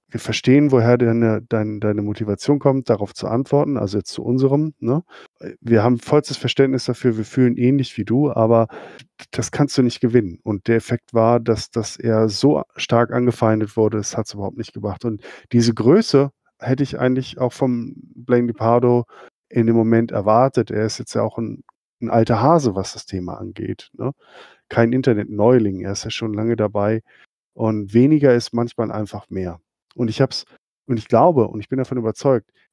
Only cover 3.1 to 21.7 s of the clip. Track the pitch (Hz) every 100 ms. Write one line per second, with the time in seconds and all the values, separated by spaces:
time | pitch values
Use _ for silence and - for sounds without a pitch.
3.1 | - - 123 135 147 147 131 98 101 -
4.1 | - - 127 135 143 156 - 117 151 -
5.1 | - - _ - - 117 110 117 120 -
6.1 | 147 147 135 120 - 135 127 - 120 123
7.1 | 110 104 131 123 120 123 139 127 - 110
8.1 | 123 143 117 113 113 110 - - - -
9.1 | _ - - - - 139 - 123 - 117
10.1 | 120 95 82 110 101 - 113 - 117 _
11.1 | 117 113 120 117 107 - 117 107 - 117
12.1 | 110 110 101 104 73 - - - 117 117
13.1 | 123 123 - 113 110 104 113 107 107 101
14.1 | - - 104 101 - - 110 104 95 120
15.1 | 104 - - _ 120 117 113 113 202 -
16.1 | 139 139 _ _ _ 123 135 135 123 127
17.1 | 131 123 - 123 - 131 120 113 - -
18.1 | - 123 120 120 110 113 120 123 120 -
19.1 | - - _ _ 120 113 113 113 113 117
20.1 | - 98 117 135 127 107 107 110 - 113
21.1 | 110 110 - 110 107 _